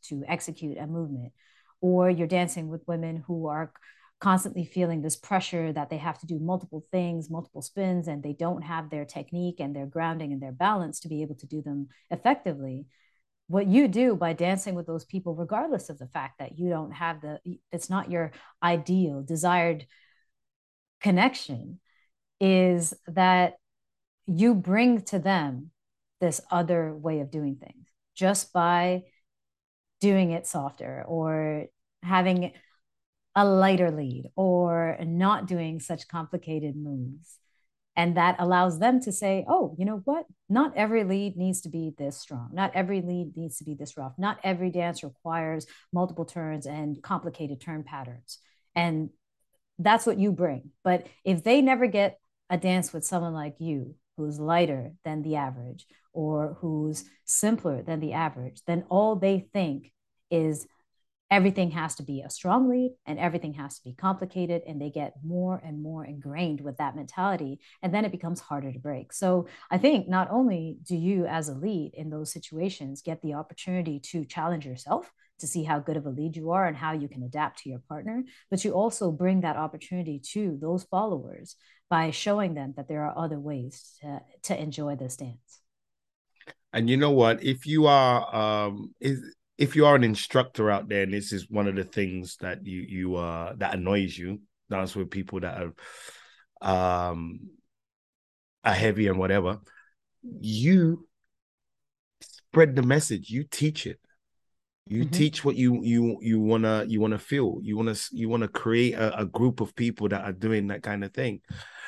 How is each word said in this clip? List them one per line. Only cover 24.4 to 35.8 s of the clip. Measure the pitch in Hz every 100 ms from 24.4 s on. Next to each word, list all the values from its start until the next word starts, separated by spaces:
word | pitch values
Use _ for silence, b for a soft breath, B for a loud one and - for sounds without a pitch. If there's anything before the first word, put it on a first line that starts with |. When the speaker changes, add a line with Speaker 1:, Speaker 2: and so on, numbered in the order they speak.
| 233 202
Speaker 1:
bring | 180 208 247 226
to | - 190
them | 185 185 143 127 160 _ _ _ _ _
this | 175 - -
other | 175 170 170 156 151
way | 160 156
of | 135
doing | 156 143 135
things | - - _ _ _ -
just | 190 202 -
by | 180 170 175 180 185 180 b _ _ _ _ _ _ _ _
doing | 202 190 175
it | 165 -
softer | 160 139 - 127 135 -
or | 165 160 156 151 151 - _ _ _
having | 180 185 185 180 175 b b b _ _ _ _ _ 196
a | 202
lighter | 190 190 185 175
lead | 151 135 127 127 -
or | 190 180 175 170 165 - 165
not | 170 196 208 180
doing | 175 160
such | 160